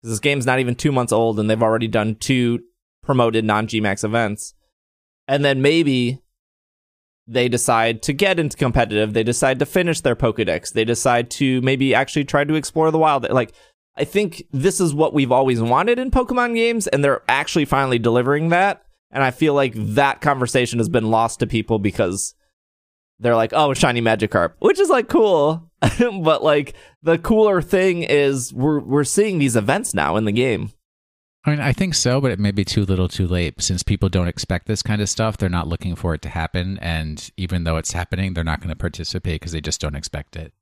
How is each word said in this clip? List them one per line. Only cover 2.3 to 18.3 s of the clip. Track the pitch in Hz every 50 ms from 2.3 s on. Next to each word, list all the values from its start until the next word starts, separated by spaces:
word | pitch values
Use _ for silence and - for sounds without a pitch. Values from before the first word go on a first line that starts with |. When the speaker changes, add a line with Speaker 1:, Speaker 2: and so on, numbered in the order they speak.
| 135 127 123 120 120 117 - _ _ _ _ _ _ _ -
Speaker 1:
promoted | - 139 127 120 113 110 113 110
non-G | 110 104 107 107 107 - 110
max | 107 101 95 - -
events. | 104 110 117 113 101 104 - - - _ _ _ _ _ _ _ _ _ _ _ _ _ _ _
And | - 135 143 143
then | 139 135 131
maybe | 131 143 160 170 165 143 131 127 120 120 131 - _ _ _ _ _ _ _ _ _ _ _ _ _ _ _ _ _ _ _ _ _
they | - 117 127 123
decide | 123 120 120 - - 120 113 113 117 117 113 -
to | -
get | 143 139 202 190 185 170
into | 156 143 -
competitive, | - 143 123 120 135 120 107 107 107 107 107 104
they | 113 110
decide | 120 120 - - 135 131 127
to | 143
finish | - - 185 175 170 160 -
their | - 135 117
Pokedex, | - 135 117 101 - 107 92 80 80 - - -
they | 117 110
decide | 117 120 113 - 135 120 120 120 -
to | - - 139 131 131 127
maybe | 123 131 131 127 135 135 120
actually | 117 139 - - 156 143
try | - - 143 147
to | 147 156
explore | 156 135 - - 156 160 160
the | 156
wild. | 160 156 156 143 135 117 -
Like, | - 131 117 - _ _ _ _ _ _ _ _ _
I | - 147
think | - - 202 214 175 160 - - _
this | - 135 139 190 185 -
is | 180 165 143
what | 147 156 - -
we've | 147 135 120
always | 123 127 135 131 123 117
wanted | 113 117 123 143 180 233 240
in | 247 254 269
Pokemon | - 262 254 - 247 247 240 240 233
games, | 226 226 233 233 226 190
and | - - 143 143
they're | 143 131 - _ -
actually | 127 139 151 - - 170 147
finally | - 147 135 135 131 127 120
delivering | 113 120 117 123 123 135